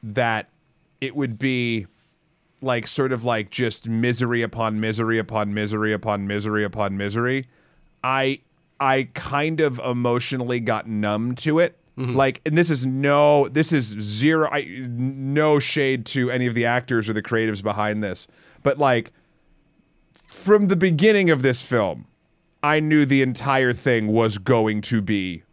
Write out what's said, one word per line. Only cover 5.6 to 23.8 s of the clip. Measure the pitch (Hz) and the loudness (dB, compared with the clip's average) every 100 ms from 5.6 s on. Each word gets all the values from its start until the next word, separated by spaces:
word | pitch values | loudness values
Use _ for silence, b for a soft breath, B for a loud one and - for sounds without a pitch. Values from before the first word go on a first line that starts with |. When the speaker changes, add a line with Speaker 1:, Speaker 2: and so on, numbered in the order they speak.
| 107 107 107 | -4 -2 -2
Speaker 1:
upon | 107 110 104 98 | -2 -2 -4 -2
misery | 104 104 107 | -4 -2 -2
upon | 104 104 101 98 | -2 -4 -4 -4
misery, | 101 107 123 135 131 b b b b _ | -4 -2 -2 -2 -6 b b b b _
I, | 127 135 135 135 _ _ _ _ | -2 0 0 -2 _ _ _ _
I | 139 135 123 | 0 2 0
kind | - - 143 156 160 | -8 -6 -2 -2 0
of | 151 123 | 0 0
emotionally | 127 123 123 123 123 135 123 123 | -4 -2 0 0 -2 -6 -2 -2
got | 117 110 - | -2 -4 -2
numb | 107 104 107 117 123 | -4 -2 -2 -4 -4
to | 156 156 | 0 2
it. | 170 - _ - | 2 -2 _ -8
Speaker 2:
Mm-hmm. | 127 | -2
Speaker 1:
Like, | 123 135 131 | 2 2 0
and | - 151 | 0 2
this | 170 | 2
is | 147 | 2
no, | 131 131 143 143 147 147 135 | -2 0 2 4 6 6 4
this | 135 160 | 2 2
is | 156 113 | 0 0
zero, | 104 104 107 143 160 151 | -6 -6 0 2 2 0
I, | 147 | -2
n-, | - 98 127 120 131 135 135 | -6 -10 -10 -4 -4 -4 -2
no | 147 156 151 | 2 4 4
shade | 131 - 139 131 110 | 2 -2 0 0 -2
to | 135 123 | -2 0
any | 127 123 | 0 0
of | |
the | 117 117 | 0 0
actors | 123 123 120 107 | 0 0 -2 0
or | |
the | 107 | -4
creatives | 101 117 110 104 | 0 0 0 -2
behind | 101 101 104 107 | -4 -2 -2 -2
this, | 104 90 - b b b | -4 -8 -12 b b b
but, | - 139 | -2 2
like, | 139 120 117 _ _ _ _ _ _ _ _ _ _ | 2 2 -2 _ _ _ _ _ _ _ _ _ _
from | _ - - 185 208 202 | _ -20 -8 4 4 6
the | 185 | 4
beginning | 190 160 208 208 185 | 2 4 4 6 4
of | 151 | 4
this | 131 123 - | 2 0 0
film, | 123 98 67 - _ _ _ _ _ | 0 0 -4 -14 _ _ _ _ _
I | 147 156 | 0 2
knew | 156 151 139 | 4 4 4
the | 135 | 4
entire | 131 123 135 135 131 | 2 -2 -2 2 2
thing | 120 | 0